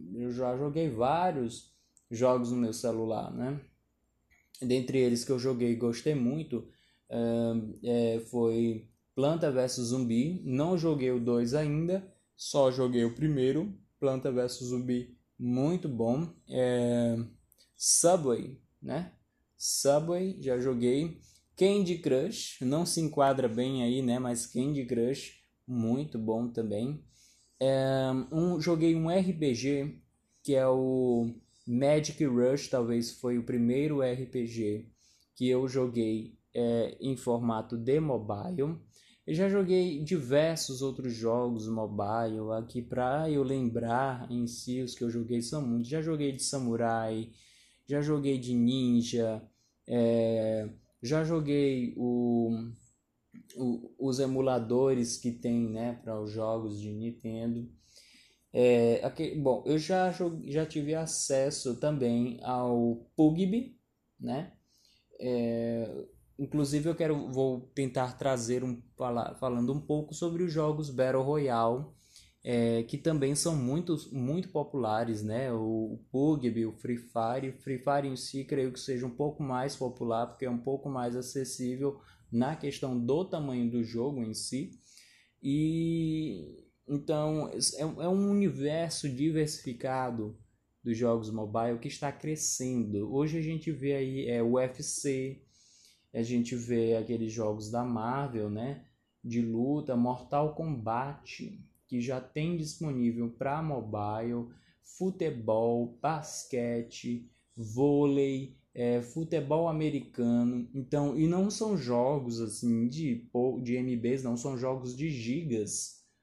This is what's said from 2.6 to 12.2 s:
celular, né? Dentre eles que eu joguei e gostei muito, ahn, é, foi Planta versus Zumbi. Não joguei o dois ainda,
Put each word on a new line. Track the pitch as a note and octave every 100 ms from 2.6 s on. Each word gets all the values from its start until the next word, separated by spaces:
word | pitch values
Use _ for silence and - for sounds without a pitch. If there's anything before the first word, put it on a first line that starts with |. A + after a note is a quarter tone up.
| A#2
celular, | A2+ A#2+ A2+ A2 G#2+ -
né? | A#2+ B2+ C#3+ - _ _ _ _ _ _ _ _ -
Dentre | B2 C3 B2+ C3
eles | B2 A#2
que | B2+
eu | B2
joguei | C3 B2 A#2+
e | A#2
gostei | A#2+ A#2 D#3
muito, | C#3+ A#2+ D#3 D#3 A#2 - _ _ _ -
ahn, | A#2 A#2 A#2 A#2 A#2 A2 -
é, | A#2+ A#2+ A#2 A#2 A2+
foi | A#2+ A#2 A2+ A#2 A2 - _ _
Planta | - C#3 E3 D#3+
versus | B2+ B2+ B2+ A#2
Zumbi. | C3 A#2+ A2+ D3+ F#3
Não | C#3+ B2+ E3 F3+
joguei | D#3+ C#3+ B2+
o | B2+
dois | A#2+ A#2+ A#2+
ainda, | D3 D3+ D3 E3+ F#3+ - _